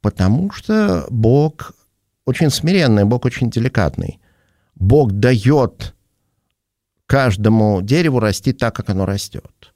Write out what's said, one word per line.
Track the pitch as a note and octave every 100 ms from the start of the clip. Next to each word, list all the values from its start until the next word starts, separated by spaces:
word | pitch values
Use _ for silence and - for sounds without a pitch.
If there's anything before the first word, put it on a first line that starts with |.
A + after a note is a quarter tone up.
Потому | G#2+ - F#2+ B2 G3
что | - - G#3+ G#3 F3+ -
Бог | A#2 A2 C3+ D#3 - - - _ _ _ _
очень | - B2+ D#3+
смиренный, | - D#3+ F#3+ C#3+ G#2
Бог | G2+ A#2+
очень | B2 - A#2+
деликатный. | A2+ A#2+ A#2 E2+ - F2 - _ _ _ _ _
Бог | _ F#2+ C#3 C3
дает | G2 A#2+ B2+ G2+ D3 A2+ - - _ _ _ _ _ _ _ _ _ _ _ _
каждому | C3+ C3 F#2+ G#2 A2 G#2+ G2
дереву | G2+ D3 E3 B2+
расти | A2 F#2+ -
так, | B2 A#2
как | - -
оно | F#2+ F#2+
растет. | G2+ - - - _ _